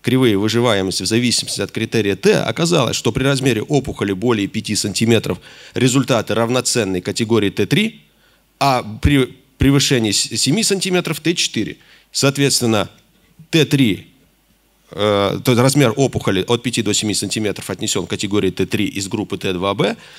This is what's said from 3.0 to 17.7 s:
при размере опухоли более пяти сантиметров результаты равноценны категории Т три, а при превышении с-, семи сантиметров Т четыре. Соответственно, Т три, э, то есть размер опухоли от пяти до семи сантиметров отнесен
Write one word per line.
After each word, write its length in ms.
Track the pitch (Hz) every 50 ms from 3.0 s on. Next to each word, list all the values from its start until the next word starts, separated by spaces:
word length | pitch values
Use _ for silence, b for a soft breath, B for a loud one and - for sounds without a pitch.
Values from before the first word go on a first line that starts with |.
| - 120
при 120 | 110 127 131
размере 380 | 139 143 127 123 135 117 107
опухоли 500 | 110 - 147 139 - - - - 104 101
более 340 | 98 92 113 123 117 104 98
пяти 280 | 98 - 110 110 - 104
сантиметров 640 | - - 107 92 - 113 113 117 107 - - 90 - B B B B B B B
результаты 600 | - 127 131 120 139 123 113 131 110 101 - 104
равноценны 680 | 110 117 113 127 127 120 - - 123 107 95 95 92
категории 500 | - 104 98 - 120 107 117 110 104 98
Т 160 | 92 - 101
три, 340 | 95 - 202 214 220 - - _ b b b b b b b b _ _ _
а 240 | 135 139 131 120 - 104 107 -
при 340 | - 151 143 139 127 - - - _ _ _ _
превышении 540 | 131 135 139 139 135 - 139 120 110 104
с-, 260 | 101 - - - 117 110
семи 240 | - 127 151 220
сантиметров 580 | 214 - 202 190 - 190 185 180 170 156 156 -
Т 140 | - 160 175
четыре. 420 | 170 - - - 117 98 73 - b b b b b b b
Соответственно, 760 | - - - 139 139 139 139 135 - - 123 113 113 104 95 - - _ _ _ _ _ _ _ _ - 156 _
Т 160 | - 165 147
три, 400 | - 147 139 135 107 90 - - - _ _ _ _ _ _ _ _ _ _ _ _ _ _ _ _
э, 480 | - 95 104 107 101 101 101 98 95 98 107
то 80 | 131
есть 80 | 123 113
размер 320 | 123 135 135 147 139 117 107
опухоли 480 | 135 135 123 - 127 - - 98 92 - -
от 140 | 120 120
пяти 200 | - 127 113 -
до 120 | 107 101 101
семи 180 | - 110 107
сантиметров 560 | 98 - 104 98 - 110 107 101 92 - -
отнесен 380 | -